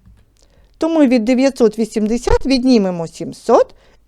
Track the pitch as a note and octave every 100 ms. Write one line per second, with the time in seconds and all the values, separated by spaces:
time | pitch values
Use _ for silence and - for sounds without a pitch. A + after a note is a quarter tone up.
0 | _ _ _ _ _ _ _ - D#4+ E4
1 | C#4 B3 G#3+ B3+ C4+ C4 A#3 G#3+ A3+ -
2 | G#3+ A#3 - B4 C4+ C4 B3+ A#3+ F#3+ F3
3 | D#3+ - - - - B3 C5 _ _ _